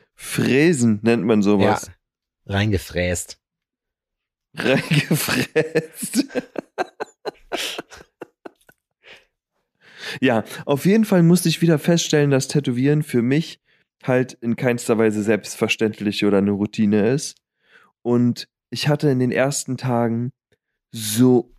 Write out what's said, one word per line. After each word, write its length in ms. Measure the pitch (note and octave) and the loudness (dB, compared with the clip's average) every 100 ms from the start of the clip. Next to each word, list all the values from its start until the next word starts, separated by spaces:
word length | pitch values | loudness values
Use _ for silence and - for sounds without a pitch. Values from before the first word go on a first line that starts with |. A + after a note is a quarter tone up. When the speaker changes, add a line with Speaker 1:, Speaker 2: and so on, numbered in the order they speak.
| _ | _
Speaker 1:
Fräsen 880 | _ - - A2+ C3 E3 C#3+ A#2 G#2 | _ -8 -4 2 4 4 4 2 2
nennt 220 | A2 A#2 | 2 0
man 180 | G2+ G#2+ | 2 2
sowas. 480 | G2 G2+ G2+ - - - _ _ _ _ - | 4 4 2 0 -6 -20 _ _ _ _ -6
Speaker 2:
Ja. 80 | |
Reingefräst. 840 | G2 G#2+ F#2+ - F2 F2+ F2 - - _ _ _ _ _ _ _ _ _ _ _ - | -2 0 -2 -4 -4 -4 -4 -8 -18 _ _ _ _ _ _ _ _ _ _ _ -6
Speaker 1:
Reingefräst. 1700 | A#2+ C3+ - D3 - D#3 - C3 - D#3 D#3 D#3+ D#3+ - - A3+ C4+ | 0 0 0 -2 0 -2 -2 -4 -2 -2 -2 -4 -6 -10 -4 -4 -4
<laughs> 40 | - - - - - - - - _ - - _ - - - - - - _ - _ - - _ _ _ _ - - _ _ _ _ _ _ _ - - - | -8 -8 -14 -12 -10 -10 -10 -16 _ -14 -14 _ -10 -8 -10 -16 -20 -20 _ -20 _ -20 -20 _ _ _ _ -20 -20 _ _ _ _ _ _ _ -18 -14 -2
Ja, 240 | C3 A2+ - - - | 0 0 -2 -10 -4
auf 180 | C#3 | 0
jeden 200 | F3+ A3 | 2 2
Fall 180 | G#3+ F#3 | 4 4
musste 260 | E3+ F3+ E3+ | 6 4 2
ich 140 | - | 0
wieder 160 | E3+ D3+ | 2 2
feststellen, 520 | - E3+ - D3+ C#3+ | 2 0 2 2 2
dass 180 | C3 - | 2 0
Tätowieren 540 | D3+ C3+ A#2+ C#3 D3+ | -2 -2 0 2 0
für 200 | D3+ B2 | 0 0
mich 380 | A#2+ D3 - - _ _ _ _ | 0 0 -2 -12 _ _ _ _
halt 320 | - B2+ B2+ | 0 0 0
in 200 | - A#2 | -6 -6
keinster 440 | A2+ B2+ A#2+ - A2 | -2 -2 -2 0 2
Weise 240 | A2 G#2+ | 2 2
selbstverständlich 1040 | G#2 G#2 - - A2 - A2 - G#2 - | 0 -2 -4 -4 -2 0 -2 -2 -4 -2
oder 140 | G#2 G2+ | 0 2
eine 120 | G2+ | 2
Routine 560 | G2+ G#2 - G#2 G#2 G#2+ | 0 -2 0 2 2 2
ist. 260 | C#3+ - - _ _ _ _ _ _ | 0 -4 -14 _ _ _ _ _ _
Und 460 | A#2+ A#2+ A#2+ A#2+ - _ _ | -2 2 2 0 -8 _ _
ich 180 | A#2 D3+ | -6 -2
hatte 200 | D3 D3+ | 0 0
in 100 | B2+ | 0
den 140 | B2+ | 0
ersten 440 | - C3+ C#3+ - B2+ | 0 -2 -2 -6 -6
Tagen 560 | B2+ A#2+ A#2 A2+ A#2+ - _ _ _ _ _ | -2 0 0 -2 -6 -10 _ _ _ _ _
so 600 | A2+ G#2+ G#2+ B2+ B2 - | -12 -6 2 4 4 2